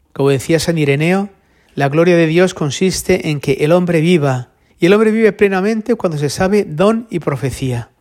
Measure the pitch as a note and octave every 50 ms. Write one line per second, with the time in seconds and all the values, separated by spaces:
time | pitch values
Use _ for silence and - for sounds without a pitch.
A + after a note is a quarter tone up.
0 | _ _ _ - C#3 C#3 C#3 B2+ - - E3 D#3 - F3 E3+ D#3+ D3 C#3 C#3 C#3+
1 | D#3 E3+ F#3 G3 G3+ G3+ - _ _ _ _ _ _ _ _ C3 C#3 C#3 C#3+ D#3+
2 | E3+ F3+ F3 E3+ E3 D#3 D#3+ F3 F#3 F#3 - - D#3+ C#3 - - F#3+ F#3 F3+ -
3 | - - F#3 F3 - D#3+ D3+ C#3 - C#3+ C3 - D3 D3+ F3 F3+ F3+ E3+ E3+ D#3+
4 | D#3 F3 F3+ D#3 C#3+ C#3 B2+ B2+ A#2+ - _ _ _ _ _ _ E3 F3 G3+ G#3+
5 | A3 A3 G#3+ A3+ A3+ G#3 F#3+ - G#3 G3 G3 F#3 F#3+ G#3+ A3+ A3 G#3+ - A#3 A3
6 | - F3+ D#3 C#3+ D3 C#3 - - F#3+ F#3+ G#3 G#3 F#3+ - D3+ D3 F#3+ G#3+ A3+ A3+
7 | A#3+ - - E3+ D3 D3+ C#3 B2+ C#3+ B2+ - - C3+ B2+ B2 A#2 A2+ - _ _